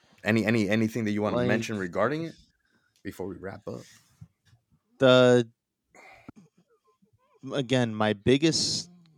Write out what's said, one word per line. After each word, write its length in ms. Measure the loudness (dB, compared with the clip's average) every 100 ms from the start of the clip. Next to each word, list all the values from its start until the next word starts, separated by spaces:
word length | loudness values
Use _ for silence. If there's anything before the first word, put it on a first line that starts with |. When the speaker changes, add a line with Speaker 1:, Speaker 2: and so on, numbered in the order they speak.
| _ _
Speaker 1:
any, 220 | -2 0 2
any, 240 | 0 0
anything 340 | 0 0 -2 -4
that 60 |
you 100 | -2
wanna 140 | -2 -2
Speaker 2:
Like 120 | -2
Speaker 1:
mention 300 | -2 -4 -8
regarding 460 | -6 -2 -2 -2
it 100 | -8 -14 _ _ _ _ _ _
before 240 | -16 -12 -12
we 80 | -12
wrap 320 | -14 -14 -14
up? 140 | -14 -16 -20 _ _ -20 _ _ _ _ _ _ 0
Speaker 2:
The, 500 | 6 6 6 4 2 _ _ _ _ -20 -20 -20 -20 -20 -20 _ _ _ _ _ _ _ _ _ -8
again, 400 | -6 -2 0 0
my 200 | 0 -2
biggest, 760 | 0 2 2 2 0 -2 -6 -10 -18 _